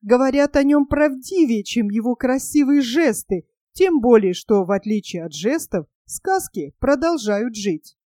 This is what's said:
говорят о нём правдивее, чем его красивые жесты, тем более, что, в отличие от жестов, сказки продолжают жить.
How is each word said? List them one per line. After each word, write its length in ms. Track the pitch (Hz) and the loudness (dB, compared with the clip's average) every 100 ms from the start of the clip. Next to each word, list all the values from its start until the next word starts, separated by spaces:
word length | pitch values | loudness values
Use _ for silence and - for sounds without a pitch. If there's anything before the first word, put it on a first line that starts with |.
говорят 520 | 208 247 262 285 285 | 0 2 2 2 2
о 80 | 285 | 2
нём 240 | 277 294 285 | 4 2 2
правдивее, 760 | 294 302 262 - 381 277 220 | 0 0 -2 -4 0 2 0
чем 240 | - 240 208 | -2 -2 -2
его 260 | 220 233 | -2 -2
красивые 680 | 233 247 269 - 302 269 285 | -2 -2 -2 0 2 4 2
жесты, 680 | 233 285 302 - - 180 - _ _ | 2 0 0 -2 -4 -6 -8 _ _
тем 280 | - 381 302 | 0 2 2
более, 320 | 240 226 190 | 6 4 4
что, 320 | 180 - 202 | -2 0 0
в 60 | 180 | 0
отличие 540 | 196 208 214 - 175 | -2 -2 -4 -4 -10
от 80 | 165 | -10
жестов, 540 | 151 208 320 - 190 - _ | -6 -4 -4 -4 -8 -8 _
сказки 680 | - - 381 381 - 370 143 - | -18 -10 -4 -4 -4 -10 -10 -4
продолжают 800 | 254 285 330 320 208 202 240 214 | -2 0 0 -2 -2 -4 -4 -6
жить. 400 | 196 151 - _ | -4 -6 -10 _